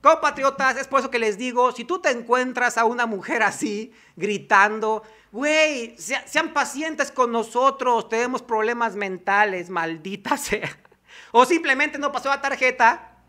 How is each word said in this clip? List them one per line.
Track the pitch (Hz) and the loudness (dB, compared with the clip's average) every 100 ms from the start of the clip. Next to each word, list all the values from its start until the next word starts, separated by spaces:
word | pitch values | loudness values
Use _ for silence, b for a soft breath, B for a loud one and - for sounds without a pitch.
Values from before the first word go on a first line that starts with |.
| 285 | 6
Compatriotas, | 320 302 285 269 277 269 247 | 6 2 0 -2 2 -2 0
es | - | -2
por | 269 | -2
eso | 254 | 0
que | 247 | -2
les | 220 196 | -2 -2
digo, | 247 247 247 | -4 2 0
si | 240 | 0
tú | 233 359 | -6 -2
te | 320 | 0
encuentras | 240 226 247 254 247 247 226 | -2 0 0 0 0 -2 2
a | |
una | 233 240 233 | 0 0 -2
mujer | 202 208 285 | -4 -4 0
así, | 208 - 240 208 220 b b | 0 0 -6 -6 -8 b b
gritando, | - 202 202 143 208 208 214 220 220 B B B | -8 -4 -4 2 4 4 2 -2 -2 B B B
güey, | 208 294 311 311 277 226 - | -4 0 2 2 0 -8 -12
sea-, | - 254 - | -8 -8 -2
sean | 302 320 | -2 0
pacientes | 285 269 262 320 302 269 | -2 -4 -4 -6 -4 -4
con | - 240 | 0 0
nosotros, | 233 214 247 269 - 247 233 - | 0 -2 2 2 2 0 0 0
tenemos | 226 247 247 | -2 -2 -4
problemas | - 220 220 233 233 | -4 -2 -2 -2 -4
mentales, | 190 196 185 190 202 208 185 175 | -4 -6 -6 0 2 2 0 -6
maldita | 180 165 160 175 196 - 277 | -4 -4 -6 -10 -10 -4 -4
<laughs> | |
sea. | - 208 - - _ _ B B B | -2 -4 -6 -12 _ _ B B B
O | 233 | 4
simplemente | 247 330 320 262 294 294 | 4 2 2 0 0 -2
no | 294 | -4
pasó | 240 269 | -4 -2
la | 277 | -2
tarjeta | 277 262 254 254 233 - - _ | -2 0 -2 4 4 4 -8 _